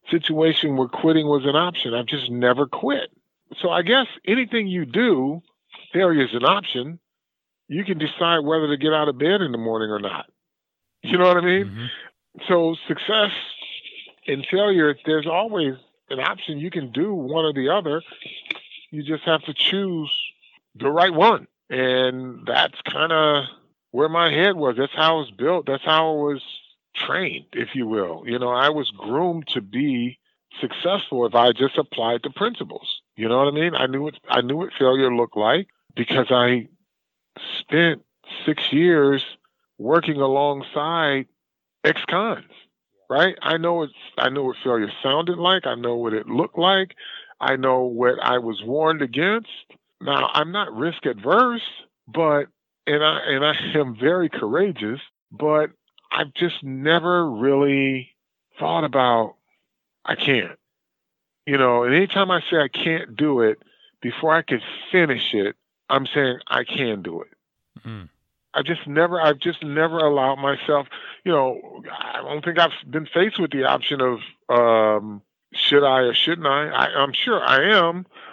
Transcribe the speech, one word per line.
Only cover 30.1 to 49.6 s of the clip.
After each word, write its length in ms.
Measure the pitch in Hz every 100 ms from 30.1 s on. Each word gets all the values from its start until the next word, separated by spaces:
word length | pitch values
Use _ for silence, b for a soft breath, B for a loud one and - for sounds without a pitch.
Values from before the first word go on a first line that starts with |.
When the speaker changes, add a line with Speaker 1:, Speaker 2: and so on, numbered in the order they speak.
| 127 _ _ _ -
Speaker 1:
successful 640 | 131 - 175 196 - 131 117
if 80 |
I 180 | 117 123
just 260 | 117 135 -
applied 420 | 143 - 117 120
the 80 | 143
principles. 720 | - 214 233 - - - - _ -
You 120 | 113
know 100 | 123
what 100 | 143
I 40 |
mean? 220 | 147 170
I 120 | 147 131
knew 160 | 135
what, 120 | 151 - -
I 120 | 127
knew 140 | 123 147
what 160 | 180 -
failure 360 | 131 135 131
looked 220 | 120 117 104
like 320 | 107 156 196 _ _ -
because 300 | 120 135 127
I 380 | 123 123 123 107 _ _ _ _ _ _ - - -
spent 420 | - 160 170 156 _ _ - - -
six 260 | 151 -
years 520 | 143 175 160 139 135 - - _ _ _ -
working 380 | 113 165 165 143
alongside 1080 | 135 139 147 139 - 151 156 170 151 135 127 _ _ _ _ _
ex-cons, 640 | 151 160 - 175 226 185 - - _ _ _ _ -
right? 260 | 131 185 -
I 140 | 135 165
know 260 | 170 170
it's, 100 | 147 - - -
I 100 | 127
knew 160 | 139
what 120 | 131 120
failure 280 | 131 117 104 -
sounded 360 | 135 143 170 175
like. 280 | 175 185 139
I 80 |
know 220 | 120 120 120
what 160 | 117
it 140 | 110 -
looked 320 | 117 - -
like. 360 | 180 196 190 - B B B B
I 160 | 131 131
know 260 | 131 127
what 360 | 127 117 123 -
I 160 | - 123
was 240 | 113 101
warned 380 | 110 143 156 160
against. 460 | 135 127 180 226 220 -